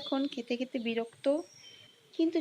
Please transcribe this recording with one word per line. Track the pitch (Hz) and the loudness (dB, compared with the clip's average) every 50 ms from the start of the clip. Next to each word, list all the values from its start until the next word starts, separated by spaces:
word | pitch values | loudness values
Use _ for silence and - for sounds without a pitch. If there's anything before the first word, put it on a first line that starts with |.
এখন | 277 - 277 269 277 294 - | 4 0 0 0 0 -2 -2
খেতে | 254 233 - 247 240 | -6 -4 -4 -4 -2
খেতে | 254 247 - 262 220 233 | -2 -4 -4 -2 -2 0
বিরক্ত, | 226 226 226 233 - - - 277 285 320 349 - - - - - - - - - - _ _ - - | 0 -2 -2 -4 -8 -2 2 2 2 2 0 -6 -14 -20 -20 -20 -20 -20 -20 -20 -20 _ _ -8 0
কিন্তু | - 330 330 339 330 | 2 2 4 4 4